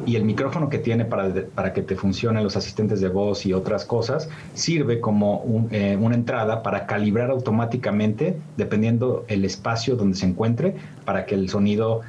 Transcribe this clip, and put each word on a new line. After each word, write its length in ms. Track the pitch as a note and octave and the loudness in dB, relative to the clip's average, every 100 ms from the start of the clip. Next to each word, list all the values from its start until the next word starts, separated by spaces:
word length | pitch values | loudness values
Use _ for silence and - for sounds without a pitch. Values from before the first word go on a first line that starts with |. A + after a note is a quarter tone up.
| - | -2
y 100 | A2+ | 2
el 80 | |
micrófono 460 | G#2+ - C3+ E3 D3 | 2 0 -2 -2 -2
que 80 | A2+ | -2
tiene 280 | A#2 A2+ A2+ | 0 0 0
para 240 | G#2 F#2+ | 0 0
de-, 120 | F2+ | -2
para 320 | - - F#2+ | -4 -4 -2
que 80 | G2 | -2
te 140 | - F#2 | -2 -2
funcionen 480 | G2 F#2+ A#2 A2 | 0 0 0 2
los 120 | G2+ F#2+ | 0 -2
asistentes 460 | - - G#2 G2+ | -4 -2 0 2
de 80 | F#2 | 2
voz 360 | F#2+ G2+ G2 G2 | 2 0 0 0
y 80 | |
otras 320 | F#2 - G2+ - | 0 0 -2 -2
cosas, 440 | A#2 A2+ B2 - - - | -2 0 -2 -6 -12 -14
sirve 480 | - - E3 A#2 A#2 | -6 -2 0 0 0
como 380 | A2+ G#2 G#2 G2+ | 2 2 2 0
un, 280 | B2 A2+ A2+ | 0 0 0
eh, 260 | G#2+ G2+ G2 | 0 2 2
una 140 | A2+ | 2
entrada 480 | A#2+ A#2 B2 G#2+ A2+ | 2 0 0 0 -2
para 240 | G2+ G2 - | -2 -2 -2
calibrar 460 | G#2 G#2 A2 B2 | 0 2 2 2
automáticamente, 1080 | B2+ A#2 A2 A#2 B2 G#2 G#2 G#2+ G#2+ D#3 - - - | 0 2 0 0 -2 0 2 2 2 0 -2 -6 -4
dependiendo 680 | F#2+ G#2+ A2+ A#2 B2+ G#2 - | 0 2 2 2 2 0 0
el 180 | G2+ F#2+ | 0 0
espacio 500 | - A#2 A2+ - A#2+ | -2 -2 -2 0 2
donde 200 | G2 F#2 | 2 2
se 120 | F#2 | 0
encuentre, 480 | F2 G#2+ A#2 F3+ F#3+ - - - | 2 2 2 0 -2 -10 -10 -4
para 200 | G2 - | -2 0
que 80 | |
el 160 | G2 F#2+ | 0 0
sonido 520 | G2+ G#2 G#2 A2+ A2+ | 2 2 2 2 0